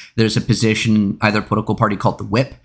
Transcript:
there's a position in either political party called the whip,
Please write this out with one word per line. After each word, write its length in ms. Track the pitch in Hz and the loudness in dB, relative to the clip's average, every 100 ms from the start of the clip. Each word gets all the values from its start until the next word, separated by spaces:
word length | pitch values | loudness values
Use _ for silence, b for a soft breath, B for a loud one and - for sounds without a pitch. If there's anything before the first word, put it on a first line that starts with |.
| B - | B 0
there's 200 | 110 113 | 0 0
a 40 | |
position 520 | - 101 113 107 113 107 | 0 0 2 0 2 2
in 220 | 98 107 | 2 0
either 180 | 107 104 | 0 0
political 340 | - 107 104 | 0 -2 -2
party 220 | 101 107 101 | 0 0 0
called 220 | 107 - | -2 -2
the 60 | |
whip, 300 | 104 107 135 - | -2 -2 -2 -8